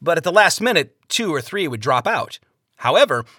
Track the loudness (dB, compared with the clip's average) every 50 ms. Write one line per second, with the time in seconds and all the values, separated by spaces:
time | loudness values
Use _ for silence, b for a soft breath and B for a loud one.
0 | -2 -2 0 0 0 2 4 4 4 4 2 0 -2 0 0 0 -2 -2 _ _
1 | _ -8 -6 -4 -4 -2 -4 -4 -6 -6 -6 -6 -6 -6 -6 -6 -2 -2 -2 0
2 | 0 -2 -2 -2 -4 -8 -12 -18 _ _ _ _ _ _ _ _ -2 0 4 4
3 | 4 2 2 -2 -6 b b